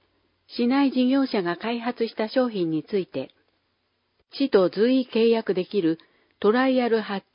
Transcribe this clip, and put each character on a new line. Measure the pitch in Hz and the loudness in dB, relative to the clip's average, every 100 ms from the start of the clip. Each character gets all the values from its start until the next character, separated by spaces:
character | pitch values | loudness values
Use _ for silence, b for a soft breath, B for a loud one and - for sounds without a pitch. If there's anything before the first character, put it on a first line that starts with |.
| _ _ _ _ _ | _ _ _ _ _
市 | - 240 | -2 0
内 | 269 277 | 2 2
事 | 254 254 | 2 2
業 | 277 269 | 2 0
者 | 214 | -2
が | 175 170 | -4 -4
開 | 220 240 | -6 -6
発 | 233 240 233 | -6 -4 -6
し | |
た | - 220 | -4 -4
商 | 262 247 | 0 0
品 | 214 170 | -2 -2
に | 156 | -4
つ | - 202 | -4 -4
い | 180 | -4
て、 | 135 131 _ _ _ _ _ _ _ _ _ _ | -8 -10 _ _ _ _ _ _ _ _ _ _
市 | - 277 | -4 2
と | 208 175 | 4 4
随 | 190 233 262 | 2 2 2
意 | 247 | 0
契 | 226 226 | 0 2
約 | 226 220 | 2 0
で | 185 | -4
き | 180 208 | -2 -2
る | 165 160 b b b _ | 0 -2 b b b _
ト | 202 | 0
ラ | 240 269 | 2 2
イ | 254 | 0
ア | 240 | 0
ル | 226 | 0
発 | 202 196 - | -2 -8 -10